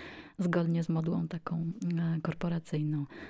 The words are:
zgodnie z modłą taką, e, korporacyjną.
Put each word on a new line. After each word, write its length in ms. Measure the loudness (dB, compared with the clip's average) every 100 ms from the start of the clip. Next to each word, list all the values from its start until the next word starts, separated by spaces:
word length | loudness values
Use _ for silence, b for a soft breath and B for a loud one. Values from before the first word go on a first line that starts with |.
| B B B B
zgodnie 440 | 2 4 4 2
z 60 | 2
modłą 400 | 2 2 0 0
taką, 440 | -4 -4 -2 -2 -2 0 0 2 0
e, 40 |
korporacyjną. 840 | 0 -2 0 -2 -2 0 0 0 -2 B B